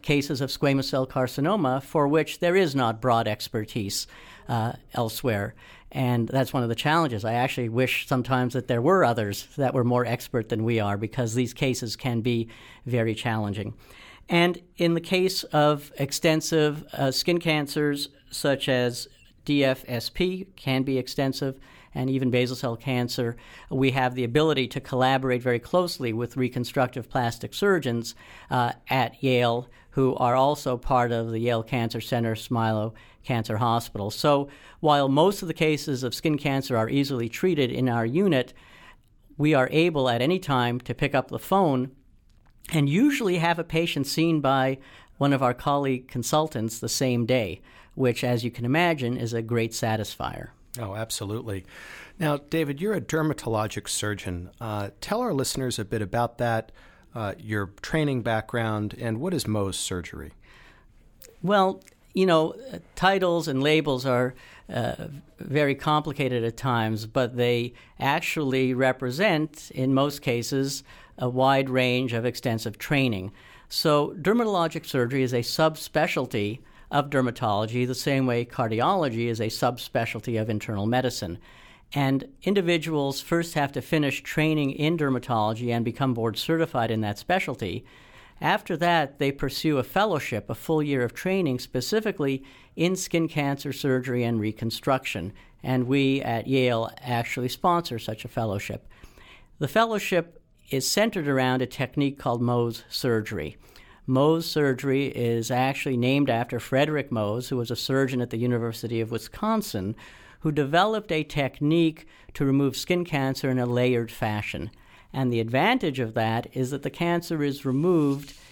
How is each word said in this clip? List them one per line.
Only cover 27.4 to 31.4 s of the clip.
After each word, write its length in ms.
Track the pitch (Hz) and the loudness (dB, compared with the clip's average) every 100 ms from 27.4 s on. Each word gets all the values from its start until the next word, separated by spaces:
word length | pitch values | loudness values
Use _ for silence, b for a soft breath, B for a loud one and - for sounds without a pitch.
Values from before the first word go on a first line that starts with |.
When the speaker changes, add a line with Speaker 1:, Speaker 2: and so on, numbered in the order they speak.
| 117 | -10
Speaker 1:
surgeons, 600 | - 202 180 131 120 113 - B B B | 0 2 2 2 -2 -4 -12 B B B
uh, 220 | 127 120 - - | 0 0 -2 -2
at 320 | 131 120 - | 0 0 0
Yale, 460 | 135 123 120 117 127 b b | 2 4 4 0 -4 b b
who 260 | - 131 - | 0 2 2
are 180 | 123 | 2
also 420 | 127 139 147 135 123 | 4 4 2 -2 -4
part 360 | - 131 120 | 0 2 2
of 180 | 117 113 | 0 -2
the 80 | |
Yale 240 | 113 | -2